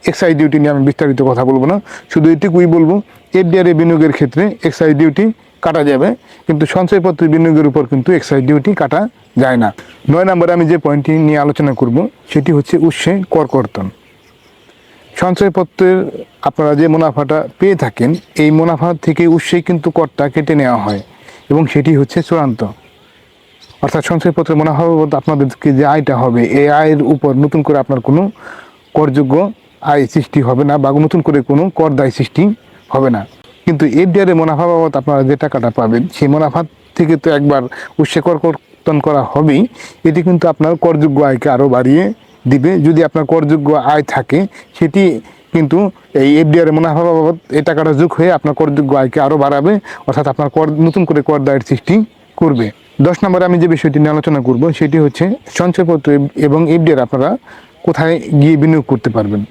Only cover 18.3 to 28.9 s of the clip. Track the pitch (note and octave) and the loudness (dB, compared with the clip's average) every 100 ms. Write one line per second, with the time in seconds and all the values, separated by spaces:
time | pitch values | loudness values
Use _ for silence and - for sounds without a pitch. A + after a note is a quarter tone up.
18.3 | - D3+ D#3 E3 D#3 E3+ E3+ - D#3 E3+ | 0 2 2 0 -2 -2 -2 -4 0 2
19.3 | E3 - F3 E3 F3 D#3 D#3+ D3+ - C#3+ | 2 0 -4 -2 -4 -2 -2 -4 -2 -4
20.3 | D#3 D3 D3+ C3 A#2+ G#2 G2+ - - - | -2 0 0 0 -2 -4 -6 -10 -20 -20
21.3 | - _ C#3+ E3 D3 C#3+ D3+ C#3 - - | -20 _ -2 0 0 0 0 0 -4 -2
22.3 | E3 C#3+ A2+ G#2 - _ _ _ _ _ | -2 -2 -4 -8 -10 _ _ _ _ _
23.3 | _ _ _ _ - C#3 D#3 - E3 F3+ | _ _ _ _ -8 -6 -4 -4 -2 -2
24.3 | D#3+ D#3+ D3+ D#3 D3 E3+ E3 D#3 C#3+ - | -2 -2 0 0 0 0 0 0 -2 -2
25.3 | D3+ C3+ - D3+ C3+ C#3+ D3+ C#3+ B2+ C3 | -2 -2 -2 0 2 2 0 0 0 0
26.3 | A#2+ A#2+ C3+ C#3+ D3 D#3 D#3 C3+ C#3+ C#3+ | 0 0 2 2 2 2 2 0 0 0
27.3 | C3 D3 D#3+ C#3+ C#3+ C3 C3 A#2 D3 G3 | 0 0 0 0 -2 0 -4 0 0 0
28.3 | - - - - _ _ | -6 -20 -20 -20 _ _